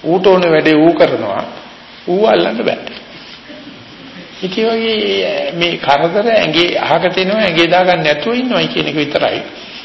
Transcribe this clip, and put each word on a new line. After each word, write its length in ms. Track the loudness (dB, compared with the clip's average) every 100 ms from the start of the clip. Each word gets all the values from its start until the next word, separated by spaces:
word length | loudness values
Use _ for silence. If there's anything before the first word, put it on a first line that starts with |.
ඌට 260 | 0 2 4
ඕන 180 | 4 4
වැඩේ 260 | 2 4 4
ඌ 160 | 4
කරනවා. 500 | 4 2 2 -4 -4 -8 -14 -20 -20 -20 -14
ඌ 200 | -4 0 2
අල්ලන්න 360 | 2 0 -2
බෑ. 420 | -4 -4 -10 -16 -18 -20 -20 -20 -20 -20 -18 -20 -20 -20 -20 -20 -18 -10
ඉතින් 280 | -6 -2 -2
වගේ 880 | 0 -2 -2 -2 -2 -2 -2 -4
මේ 260 | -2 -2 -2
කරදර 500 | 0 2 2 0 2
ඇඟේ 500 | 2 2 2 0 0
අහක 240 | 0 0 0
තෙනවා, 320 | 0 -2 0
ඇඟේ 260 | 0 2 2
දාගන්න 360 | 4 4 2
නැතුව 320 | 0 0 -2 -2
ඉන්නවයි 320 | -2 -2 -2
කියන 200 | -2 -4
එක 80 | -2
විතරයි 460 | -2 0 -2 -2 -10 -16 -18 -18